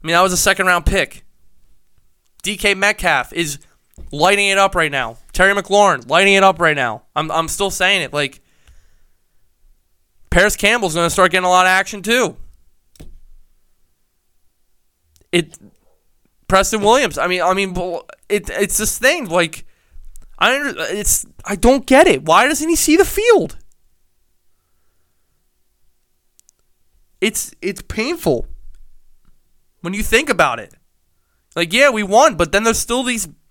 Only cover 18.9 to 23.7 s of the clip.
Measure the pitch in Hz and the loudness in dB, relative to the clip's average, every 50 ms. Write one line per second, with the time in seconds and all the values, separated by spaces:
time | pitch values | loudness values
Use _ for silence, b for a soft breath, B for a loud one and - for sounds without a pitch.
18.9 | - - 214 262 330 349 269 180 160 180 170 160 - - - - _ _ _ _ | -6 0 0 0 0 0 -4 -2 -2 -2 -2 -2 -6 -14 -18 -20 _ _ _ _
19.9 | _ - - - - - - - - - - 214 254 277 294 277 208 - - - | _ -20 -18 -16 -16 -18 -18 -18 -4 0 0 0 0 0 -4 -6 -6 -6 -6 -6
20.9 | 170 208 208 - - - - - _ - - - - - - 233 269 277 - - | -6 -4 -2 -2 -2 -2 -4 -10 _ -18 -8 -8 -6 0 2 2 2 2 2 4
21.9 | 262 262 - 220 156 131 139 156 160 190 240 277 294 - 294 320 339 302 - - | 6 6 6 6 4 0 0 2 4 4 4 4 0 -2 -2 -2 0 0 2 2
22.9 | 302 349 381 - - - 427 480 453 381 175 - - - - - | 4 4 4 2 0 -2 4 4 4 4 4 -2 -8 -14 -20 -20